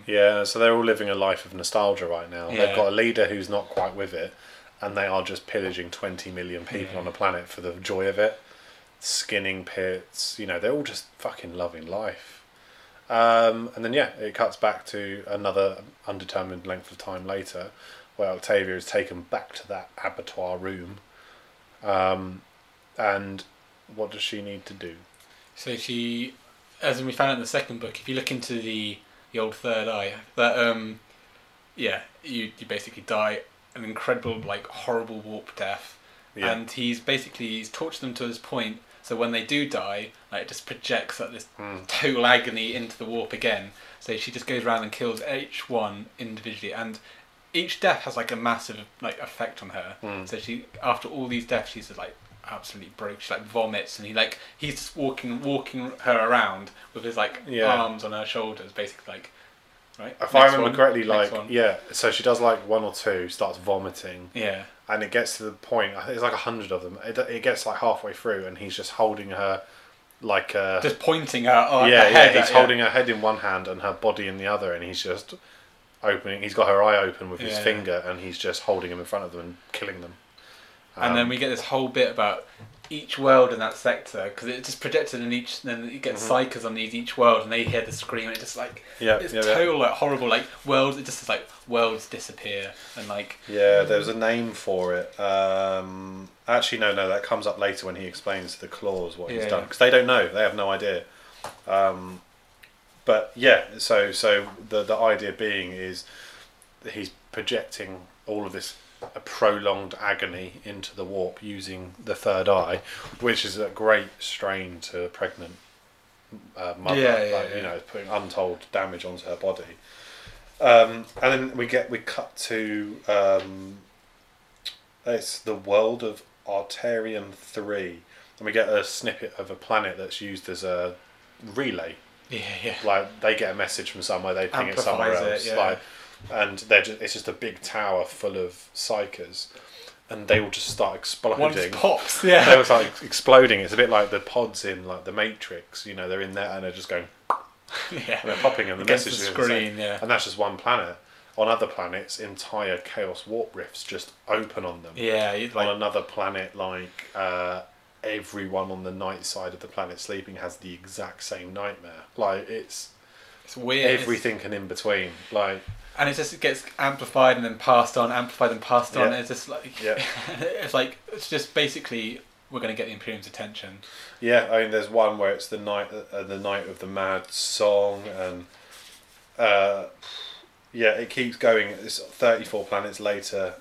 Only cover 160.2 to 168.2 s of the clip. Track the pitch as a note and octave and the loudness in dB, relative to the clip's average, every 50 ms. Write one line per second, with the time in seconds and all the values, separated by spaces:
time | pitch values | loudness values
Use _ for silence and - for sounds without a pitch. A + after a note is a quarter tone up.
160.2 | F#2 - G2 F#2 F2+ F2 - - - F#2 F2 F2 F2+ F#2+ F#2 - G2 F2+ - - | -10 -12 -14 -12 -12 -12 -12 -14 -16 -18 -18 -18 -18 -16 -14 -12 -12 -12 -12 -14
161.2 | - - G2+ F2+ F2+ F2+ F#2+ G2+ G2+ G#2 G2 - F2 E2+ E2 E2 - - _ A#2+ | -12 -12 -12 -12 -12 -12 -10 -8 -8 -8 -10 -12 -16 -20 -20 -20 -20 -14 _ -2
162.2 | A2 G2 F#2+ G2 F#2+ G#2 A2+ A2+ - - - - - - - _ _ _ - - | 0 0 0 -2 -4 -8 -10 -10 -10 -12 -14 -14 -14 -16 -18 _ _ _ -20 -20
163.2 | - - - - - - - C3 B2 A#2+ C3 C3+ C3+ B2+ B2+ B2+ B2+ A#2+ A#2 G#2+ | -20 -20 -20 -20 -20 -18 -12 -8 -4 0 2 4 4 4 4 4 2 0 -2 0
164.2 | - A#2+ A2 F#2+ F#2+ G2+ G#2 G2+ G2 F#2 F2+ - - G#2+ G2+ G2 F#2 F2+ E2 E2 | 0 -2 -4 -4 -6 -8 -8 -8 -8 -8 -8 -4 -2 0 0 0 0 -4 -8 -14
165.2 | - - A2 G#2 G2+ G2 F#2+ F#2+ - - - - - - - - C#3+ C#3+ C#3 B2 | -10 -4 -2 0 0 0 -2 -4 -8 -12 -14 -14 -16 -10 -4 -2 0 0 0 -2
166.2 | A2+ - - - - C#3+ C3 - - - - - C#3+ C#3 C#3 - C3 A#2 - C3+ | -4 -6 -4 -2 0 0 0 -2 -6 -12 -6 -2 -2 -2 -2 -4 -6 0 4 6
167.2 | C3 C3 B2 A#2+ A#2 A2+ A2 A2 - - B2 A#2+ A#2+ - - B2+ A#2 A#2 A#2+ A#2+ | 8 8 8 6 2 -4 -6 -2 4 6 8 8 6 6 2 0 0 2 0 -2